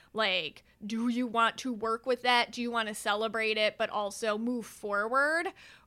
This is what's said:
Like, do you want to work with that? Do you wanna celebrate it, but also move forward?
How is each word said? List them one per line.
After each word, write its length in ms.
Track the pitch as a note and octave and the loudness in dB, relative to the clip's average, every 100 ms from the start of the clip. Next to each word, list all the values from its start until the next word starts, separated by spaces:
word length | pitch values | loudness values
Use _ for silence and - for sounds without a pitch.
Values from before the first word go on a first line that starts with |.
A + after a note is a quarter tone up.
| - | -8
Like, 500 | G#3+ G#3+ F#3 D#3 - - _ G#3 | 0 2 2 -2 -10 -20 _ -6
do 220 | A3+ A#3+ | -2 0
you 180 | A#3 B3 | 0 0
want 320 | A3+ A3+ A3+ | 4 2 2
to 140 | C4 | -6
work 320 | A3 A3 A#3 C4 | -4 -2 -2 -2
with 160 | B3 | 0
that? 300 | B3 A#3+ A#3 | 4 4 2
Do 100 | A#3 | -2
you 80 | A#3+ | -2
wanna 240 | A#3 G#3+ | -2 -4
celebrate 640 | G#3+ G#3+ G#3 A3 A3 A3 G#3+ | -4 -2 0 0 0 0 2
it, 180 | G#3+ G#3 | 0 2
but 120 | A3 | -2
also 480 | G#3 G3+ G3+ A3+ G#3+ | 0 -4 -2 -2 0
move 280 | A#3 B3 G#3 | -2 -4 -6
forward? 800 | - G#3 G3+ A3 C4 C#4+ D#4+ E4+ - - - | -10 -4 -2 2 2 4 2 -2 -8 -20 -20